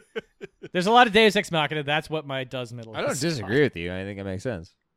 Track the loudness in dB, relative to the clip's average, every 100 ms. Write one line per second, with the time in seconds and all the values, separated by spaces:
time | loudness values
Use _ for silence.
0 | -10 -12 -14 _ -20 _ -8 -2 4 6
1 | 6 6 6 4 0 -2 -2 -2 -2 -2
2 | -2 -8 -6 -8 -6 -8 -10 -12 -12 -6
3 | -4 -2 -2 -4 0 2 2 0 -6 -6
4 | -8 -8 -8 -6 -6 -8 -10 _ _